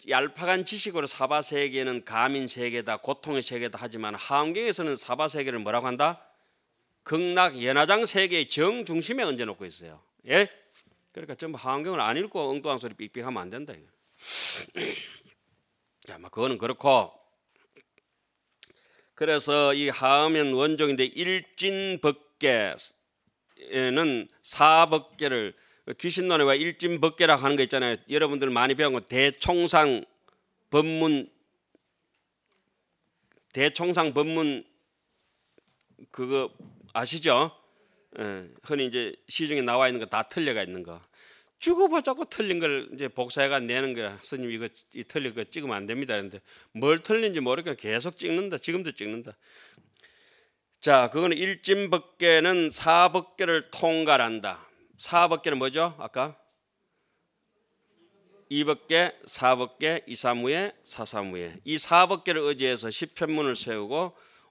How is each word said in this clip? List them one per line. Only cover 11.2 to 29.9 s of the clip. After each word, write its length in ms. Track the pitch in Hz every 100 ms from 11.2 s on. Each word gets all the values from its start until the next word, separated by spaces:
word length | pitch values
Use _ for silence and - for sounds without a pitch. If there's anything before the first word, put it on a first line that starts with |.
| 156
전부 240 | 131 160 139
하암경을 420 | 131 139 160 175
안 160 | 110 131
읽고 340 | 202 196 143
엉뚱한 280 | 139 143 131
소리 160 | 120
삑삑하면 460 | 104 107 - 123 92
안 100 | 92
된다, 240 | 110 147
이거. 120 | 87 76 _ _ _ - - - - -
<clears throat> 500 | - - - - - _ _ _ _ _ _ _ _ -
자, 120 | 85
뭐, 100 | 90
그거는 300 | - 127 123
그렇고. 540 | 117 127 139 131 90 - _ _ _ _ _ _ _ _ _ _ _ _ _ _ - _ _ _ _
그래서 580 | - 156 151 143 147 143
이 160 | 139 143
하음엔 640 | 131 131 139 156 160 143
원종인데 520 | 127 147 156 151 135
일진법계에는 3250 | 131 - 175 185 - - 190 196 196 180 151 143 _ - 143 120 101 71 - - _ _ _ _ _ _ 64 131 127 131 165 123 - _
사법계를, 1120 | - - 151 160 165 156 - - 147 127 104 - _ _ - 123
귀신논의와 580 | 175 175 185 165 139 139
일진법계라고 840 | 165 165 175 170 160 156 170 143
하는 140 | 139 143
거 60 |
있잖아요. 340 | 131 135 123 113 -
여러분들 400 | 143 151 143 135
많이 240 | 120 127
배운 180 | 135 151
거 80 | 127
대총상 1040 | - 127 139 139 - 175 175 170 151